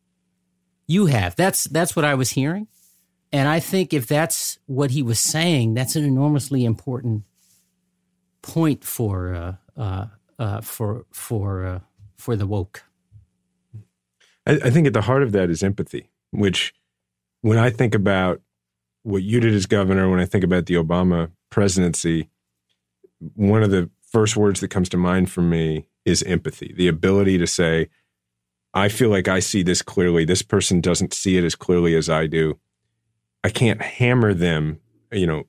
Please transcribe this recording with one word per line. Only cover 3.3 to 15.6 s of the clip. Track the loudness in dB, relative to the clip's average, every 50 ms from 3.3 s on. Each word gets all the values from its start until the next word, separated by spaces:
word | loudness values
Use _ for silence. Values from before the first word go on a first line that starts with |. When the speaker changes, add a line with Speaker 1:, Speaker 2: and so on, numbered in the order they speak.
Speaker 1:
And | -2 0 2
I | 2 0 0
think | -2 -2 -2 -2 0 0 -2
if | -4 -2
that's | 0 0 0 0 -2 -4 -6 -6 -8 -10 -12 _
what | -6 -4 -2 -2 -2
he | -2 -2
was | -2 -2 -2 -2
saying, | -2 -2 -2 0 0 2 2 2 2 0 0
that's | -2 -2 -2 -2
an | -2 0
enormously | 0 2 2 2 2 0 0 -2 -2 -2 0 0
important | 0 -2 -4 -6 -8 -8 -6 -4 -4 -4 -6 -8 _ _ _ _ _ _ _ _ _ _ _ _ _ _ _ _ _ _ _ _ _ _ _
point | -16 -6 -2 0 0 0 0 -2 -6
for, | -8 -6 -4 -4 -2 -2 -4 -4 -6 -6
uh, | -6 -8 -10 -12 -14 _ _ _ -8
uh, | -6 -6 -6 -6 -8 -10 -14 _ _ _ _
uh, | -8 -6 -6 -6 -8
for, | -10 -10 -10 -8 -6 -6 -6 -8 -12 _
for, | -18 -16 -10 -6 -6 -4 -4 -4 -4 -4 -6
uh, | -6 -8 -10 -12 _ _ _ -20 -20 _
for | -12 -6 -4 -4
the | -2 -2
woke. | -2 -4 -4 -6 -6 -10 -18 -20 _ _ _ _ _ -20 -20 _ _ _ _ _ _ _ _ _ _ -20 -20 -20 _ _ _ _ _ _ _ _ _ _ _ 0
Speaker 2:
I, | 2 2 2 2
I | 4
think | 4 4 4
at | 4 2
the | 2
heart | 2 2 2 2 2
of | 2
that | 2 0 0 0
is | 0 0